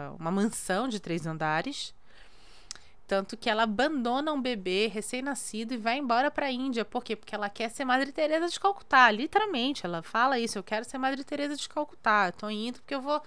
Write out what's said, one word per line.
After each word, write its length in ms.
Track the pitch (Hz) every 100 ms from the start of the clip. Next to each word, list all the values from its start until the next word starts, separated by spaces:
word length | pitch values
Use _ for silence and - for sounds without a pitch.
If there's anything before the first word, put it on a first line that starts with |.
| 143 147
uma 120 | 165
mansão 560 | 196 214 - - 190 262
de 120 | 214
três 280 | - 165 160
andares. 640 | 160 156 156 254 285 - - - - - - - - - - - - -
Tanto 240 | 196 196 220
que 140 | 240
ela 140 | 214
abandona 680 | 226 208 294 294 233 254 311
um 100 | 294
bebê 460 | 254 233 185 185 220
recém-nascido 840 | 214 208 247 269 262 - 214 233
e 40 | 247
vai 200 | 220 254
embora 340 | 269 233 285
pra 180 | - 285
Índia. 360 | 247 269 233 202
Por 180 | 247
quê? 100 | -
Porque 220 | 220 - 208
ela 140 | 202
quer 180 | - 220
ser 160 | -
Madre 260 | 262 254 269
Teresa 380 | 302 302 311 339
de 100 | -
Calcutá, 540 | 392 392 - 262 247
literalmente. 760 | 214 294 403 427 277 254 285 175
Ela 160 | 170
fala 380 | - 220 262 254
isso, 180 | 233 208
"Eu 60 |
quero 220 | 190 220 240
ser 120 | 262
Madre 240 | 262 269 277
Teresa 320 | 285 285 294
de 100 | -
Calcutá, 600 | 302 302 - 226 208 185
eu 40 |
tô 180 | - 208
indo 300 | 214 233 247
porque 160 | - 277
eu 60 |
vou 200 | 269 294